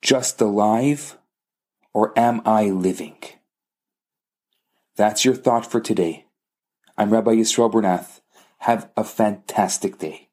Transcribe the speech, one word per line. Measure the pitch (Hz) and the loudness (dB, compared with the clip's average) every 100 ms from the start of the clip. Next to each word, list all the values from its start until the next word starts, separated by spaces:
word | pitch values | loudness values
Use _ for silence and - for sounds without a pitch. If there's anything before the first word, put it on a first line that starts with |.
just | - 135 127 - | 0 0 -2 -2
alive | 110 101 107 113 135 143 - - _ _ _ _ _ _ _ | 0 2 2 2 0 -2 -6 -20 _ _ _ _ _ _ _
or | 107 110 | -2 0
am | - 120 117 | 2 2 2
I | 110 110 104 | 0 2 2
living? | 95 92 92 78 - - - _ _ _ _ _ _ _ _ _ _ _ _ _ _ _ - | 0 -2 -2 -10 -14 -20 -20 _ _ _ _ _ _ _ _ _ _ _ _ _ _ _ -2
That's | 107 107 | 0 2
your | 131 | 0
thought | 127 - 117 | 2 2 0
for | 113 120 | 0 -4
today. | - 104 85 82 _ _ _ _ _ _ _ - | -2 -2 -2 -4 _ _ _ _ _ _ _ -4
I'm | 104 | 0
Rabbi | 113 110 113 | 2 4 2
Yisrael | 110 - 117 | 2 2 2
Bernath. | 113 101 90 - - _ _ _ _ | 2 2 -2 -4 -20 _ _ _ _
Have | - 117 - - | -2 -2 -2 -8
a | |
fantastic | 110 - 107 101 - - 95 - 98 - | -8 -2 -2 -2 -8 -2 -2 -2 -6 -6
day. | 80 76 _ | -12 -12 _